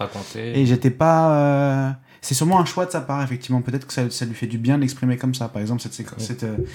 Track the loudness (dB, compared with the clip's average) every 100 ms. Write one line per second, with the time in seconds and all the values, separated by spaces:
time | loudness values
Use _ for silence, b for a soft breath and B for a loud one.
0 | -6 -8 -10 -8 -4 2 4 4 4 4
1 | 4 6 6 4 4 4 2 2 0 -4
2 | b b -4 0 4 4 2 0 -2 -4
3 | -4 -2 -2 -4 -2 -2 0 -4 -4 -2
4 | -2 -2 -6 -4 -6 -2 2 2 0 0
5 | 0 0 -2 -2 -4 -4 -4 -4 -6 -10
6 | -12 -10 -10 -6 -6 -4 B